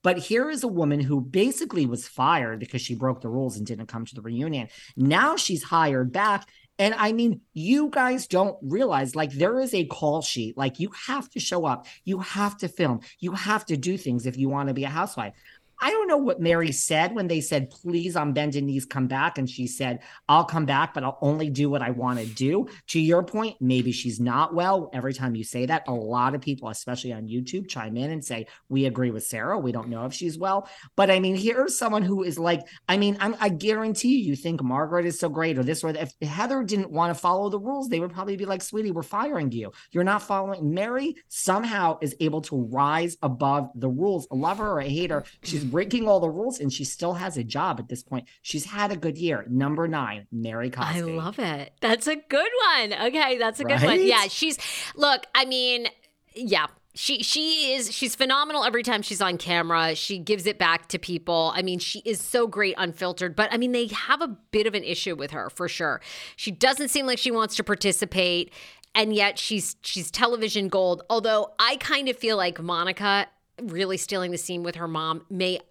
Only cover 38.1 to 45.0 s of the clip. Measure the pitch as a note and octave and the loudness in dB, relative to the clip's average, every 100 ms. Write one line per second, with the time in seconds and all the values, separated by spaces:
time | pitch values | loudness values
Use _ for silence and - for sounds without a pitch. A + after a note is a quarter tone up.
38.1 | F3 G3 G3 G3 F#3+ - G#3+ G#3+ E3+ C#3+ | -6 -6 -4 -4 -4 -4 -4 -2 -4 -4
39.1 | G#3 C#4 B3 C#3+ A#2 G#2 - - F3 F#3 | -4 -2 -2 -2 -4 -8 -14 -4 0 2
40.1 | G#3 - G3 G3 F#3 D3 F3 A3 B3 C#4+ | 2 0 -2 -2 -2 -2 0 -2 -2 -2
41.1 | - _ - - F#3+ A3+ G3+ E3+ D#3+ D3+ | -6 _ -4 0 2 2 2 2 0 -4
42.1 | - D#3 D#3 - C#3 A2+ B2+ C#3+ D#3+ E3+ | 0 0 0 -2 -2 0 2 2 2 0
43.1 | E3 C#3+ B2 C#3 C#3+ B2+ B2 C3 B2+ G3 | -2 -2 0 2 2 -2 -4 -2 2 0
44.1 | F3+ C3 C3 D#3+ G3+ G#3+ E3 C#3 D3 | 0 -2 -2 0 0 -2 -2 -2 -2